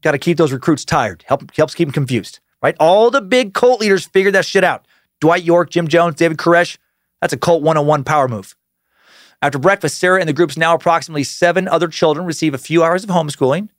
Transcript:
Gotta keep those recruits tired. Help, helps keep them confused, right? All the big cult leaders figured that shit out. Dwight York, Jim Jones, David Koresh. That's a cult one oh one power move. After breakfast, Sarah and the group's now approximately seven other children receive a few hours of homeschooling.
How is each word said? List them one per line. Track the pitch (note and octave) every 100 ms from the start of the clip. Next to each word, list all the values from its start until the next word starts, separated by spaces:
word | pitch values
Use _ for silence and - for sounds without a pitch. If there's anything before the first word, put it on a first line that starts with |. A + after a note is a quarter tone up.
Gotta | D#3+ C#3+
keep | - E3
those | D#3
recruits | C3 - D3 -
tired. | D#3+ A2+ F2 -
Help, | C#3 - -
helps | D3+ -
keep | D#3+
them |
confused, | C#3+ B2+ A#2+ - - _ _
right? | C3+ E3
All | D#3 G3 A#3
the | C4+
big | F#3+ B3 G#3+
cult | - B3 A#3+
leaders | G#3+ F#3+ -
figured | F#3+ F#3+ F#3+
that | D#3+
shit | G3
out. | F3+ B2 _ _ _ _
Dwight | D3+ F3
York, | E3+ E3+ D#3+
Jim | E3+ E3
Jones, | E3 E3+ D3+
David | E3+ D#3+
Koresh. | E3+ E3+ F3 - _ _ _ _
That's | E3+
a | C#3
cult | - E3+
one | D3 D#3
oh |
one | D3 D3+ B2+
power | D3+ C3
move. | A2 F#2+ - _ _ _ _ _ - - _
After | C#3+ C#3
breakfast, | D#3 G3 D#3 -
Sarah | F3+ F#3
and | D#3+
the |
group's | C#3+ E3+ C#3
now | E3 E3
approximately | F3 E3 C#3 D#3
seven | C3 - F3 F3 F#3
other | E3 E3
children | - E3 D3+ F3+
receive | D3+ D#3+
a | C3+
few | - D#3+
hours | E3 F3+
of | G#3
homeschooling. | F3 D3+ - C3 D3+ G#3